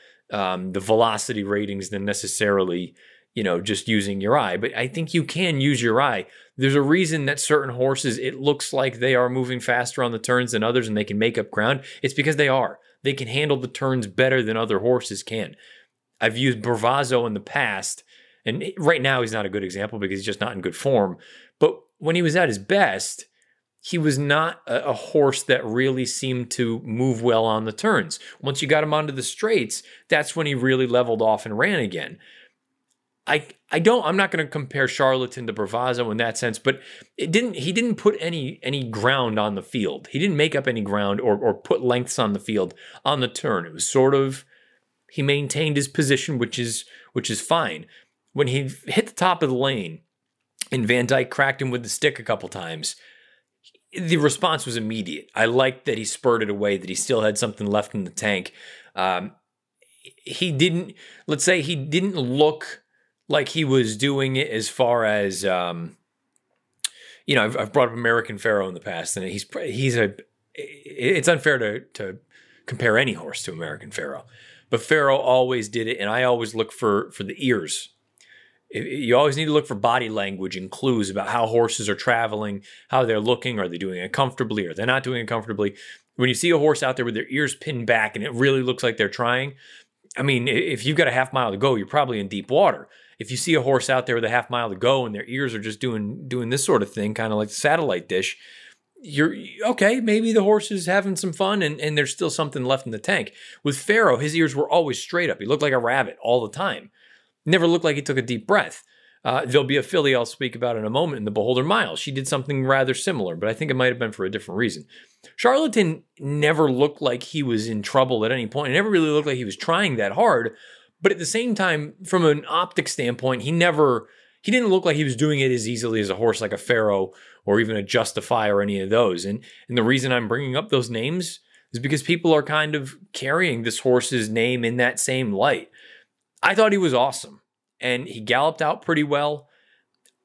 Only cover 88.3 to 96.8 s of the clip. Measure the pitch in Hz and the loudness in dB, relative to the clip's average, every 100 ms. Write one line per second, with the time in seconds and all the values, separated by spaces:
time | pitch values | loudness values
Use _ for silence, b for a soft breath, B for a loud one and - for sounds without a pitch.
88.3 | 120 139 135 127 123 123 110 101 - 120 | 0 2 2 0 -2 -2 0 -2 0 0
89.3 | 123 139 135 B B B _ _ - 139 | 0 -2 -10 B B B _ _ -4 0
90.3 | 123 131 120 170 120 127 151 143 127 127 | 0 0 0 -2 -2 -2 2 2 2 0
91.3 | 131 117 98 139 113 95 147 131 110 98 | 0 -2 0 0 0 0 0 0 -2 -4
92.3 | 101 - 143 185 98 - b b b 107 | -6 0 2 2 2 -8 b b b -8
93.3 | 127 175 151 127 127 - 131 123 117 110 | -6 0 2 4 2 2 0 0 0 2
94.3 | 120 - 120 113 95 120 135 117 104 - | 0 0 -2 -4 0 2 2 0 -6 -8
95.3 | 131 135 110 110 104 127 110 104 123 135 | -4 -4 -4 -8 -6 -4 -4 -6 -8 -6
96.3 | 123 117 135 - 123 | -6 -2 -2 2 2